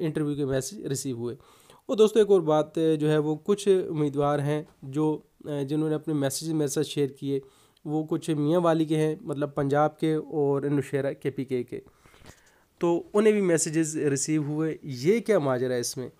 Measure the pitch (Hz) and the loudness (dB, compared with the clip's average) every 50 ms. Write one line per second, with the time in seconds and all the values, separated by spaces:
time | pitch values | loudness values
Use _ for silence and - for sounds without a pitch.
0 | 175 156 151 160 151 147 147 139 143 131 135 135 127 - 202 214 - 160 143 - | -4 -4 -2 -2 -2 -2 -2 -4 -2 -2 -2 -2 -4 -6 -10 -10 -6 -6 -6 -4
1 | - 135 123 117 120 117 113 - - _ - - _ - - - _ - 269 202 | -4 -6 -6 -6 -6 -8 -8 -10 -16 _ -20 -20 _ -20 -20 -14 _ -2 2 4
2 | 220 208 - 233 208 190 202 185 160 151 151 156 147 - - 165 160 160 160 151 | 4 6 6 4 6 6 6 4 6 4 2 2 2 0 0 0 2 2 2 4
3 | 151 151 156 156 147 156 156 151 - - 202 202 - 208 190 185 175 - 170 147 | 2 2 2 2 2 0 -2 -2 0 0 0 2 2 2 2 2 2 -2 -2 0
4 | 151 143 135 143 143 143 147 143 139 143 151 151 156 - _ - - 135 131 151 | 0 0 0 0 0 2 2 0 0 0 -2 -2 -4 -8 _ -18 -14 -8 -4 0
5 | 156 156 151 147 - _ _ _ - - 147 143 139 135 151 151 156 156 151 151 | 0 0 0 -2 -6 _ _ _ -10 -8 -6 -4 -4 -2 -2 -2 0 0 -2 -2
6 | 151 160 156 143 139 135 135 - 156 165 160 156 147 139 - 160 143 - - 147 | -4 -2 -2 0 0 -2 -2 -4 -4 -4 -2 0 0 0 0 -2 -2 -2 0 -2
7 | 143 131 135 - 143 139 139 135 - - _ _ _ _ _ _ - 156 151 156 | -2 -2 -2 -6 -4 -4 -4 -4 -4 -8 _ _ _ _ _ _ -8 -4 -2 -2
8 | 156 156 170 151 - 170 160 147 147 147 165 180 170 165 160 165 160 151 160 156 | -2 -2 -4 -4 -2 -2 -2 0 2 2 2 2 4 2 2 2 2 0 0 0
9 | 156 156 156 - - - 147 139 147 143 - 151 143 139 143 147 151 151 151 - | 0 0 -2 -4 -8 -8 -6 -4 -6 -4 -4 -2 -2 2 2 2 2 2 0 0
10 | 165 156 156 156 - - - 151 143 139 139 139 139 143 143 143 135 - - 135 | -2 0 0 -2 -4 -4 -2 0 0 2 0 0 0 0 0 -2 -2 -2 -2 -2
11 | 135 139 - - - 139 131 - 131 - 131 123 120 - 127 - - - _ _ | -2 -4 -4 -4 -6 -6 -4 -6 -6 -4 -4 -4 -4 -6 -10 -12 -12 -14 _ _
12 | _ - - - - - - _ _ _ _ _ _ _ _ - 180 170 170 165 | _ -20 -20 -20 -20 -20 -20 _ _ _ _ _ _ _ _ -2 0 0 0 0
13 | - - - 208 220 214 214 208 196 180 165 160 - 170 151 165 160 151 156 156 | -2 -2 2 4 4 4 4 4 4 2 2 2 0 0 0 -2 -2 -2 -2 -2
14 | 143 147 139 135 - 156 156 156 143 143 151 156 160 160 143 - - 147 131 120 | 0 0 0 0 -2 0 0 -2 -2 -2 -2 -2 -2 -4 -4 -6 -10 -12 -8 -2
15 | 123 170 220 233 233 226 208 175 143 135 127 123 127 127 127 120 120 - - 135 | 2 2 2 2 2 2 2 2 2 0 0 0 0 -2 -2 -2 -4 -4 -6 -8
16 | 123 - - _ | -10 -12 -14 _